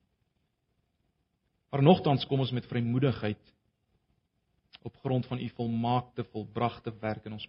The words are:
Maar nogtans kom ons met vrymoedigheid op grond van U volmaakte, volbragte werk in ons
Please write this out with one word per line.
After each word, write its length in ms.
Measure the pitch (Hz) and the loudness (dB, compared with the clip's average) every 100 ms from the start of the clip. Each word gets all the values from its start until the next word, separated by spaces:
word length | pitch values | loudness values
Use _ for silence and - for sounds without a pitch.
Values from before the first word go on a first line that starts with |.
| _ _ _ _ _ _ _ _ _ _ _ _ _ _ _ _ _ 139 | _ _ _ _ _ _ _ _ _ _ _ _ _ _ _ _ _ 4
Maar 80 | |
nogtans 400 | 143 180 156 135 | 6 8 6 2
kom 160 | - 135 | 0 -2
ons 140 | 123 123 | 0 -4
met 80 | - | -4
vrymoedigheid 840 | 120 117 123 139 110 107 104 _ _ _ _ _ _ _ _ _ _ _ _ _ - 113 | -2 0 2 2 0 -4 -6 _ _ _ _ _ _ _ _ _ _ _ _ _ -18 -18
op 100 | - | -8
grond 240 | 135 127 120 | -2 -2 -2
van 140 | 127 | -6
U 40 | 123 - | -8 -6
volmaakte, 680 | 117 113 117 123 123 - | -4 -2 0 0 -2 -10
volbragte 720 | - 107 104 113 120 - - 107 | -8 -8 -8 -2 -2 -4 -12 -8
werk 240 | 107 107 110 | -6 -6 -10
in 80 | |
ons 80 | 107 | -14